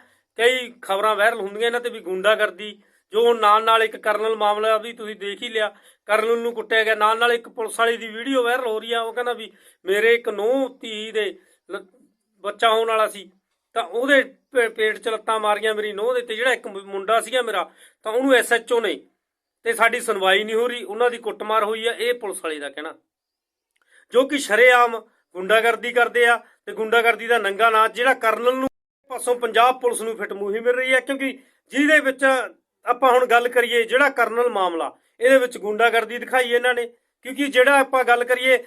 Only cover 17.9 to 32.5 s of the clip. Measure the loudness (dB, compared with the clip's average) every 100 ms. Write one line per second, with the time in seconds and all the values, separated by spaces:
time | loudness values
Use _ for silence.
17.9 | _ -4 0 4 4 4 -2 0 -2 0
18.9 | -4 -10 _ _ _ _ _ -4 0 0
19.9 | 0 -4 0 2 2 0 -2 -2 -4 -8
20.9 | -2 -2 -2 -10 -8 -4 -2 -2 -4 -4
21.9 | -4 -4 -4 -8 -8 -8 -8 -10 -12 -14
22.9 | -16 _ _ _ _ _ _ _ _ _
23.9 | _ _ 0 0 -2 0 4 6 6 4
24.9 | 0 -12 _ _ -8 0 2 2 0 -2
25.9 | 0 2 2 2 2 -4 _ -12 -6 0
26.9 | 2 2 0 0 0 0 2 2 4 2
27.9 | 2 0 2 0 0 0 0 -4 _ _
28.9 | _ -14 -6 -4 -2 0 2 2 2 -2
29.9 | -4 -8 -8 -10 -8 -6 -4 -2 0 0
30.9 | 0 -2 -6 -6 -8 _ _ _ -2 2
31.9 | 2 2 0 0 0 -4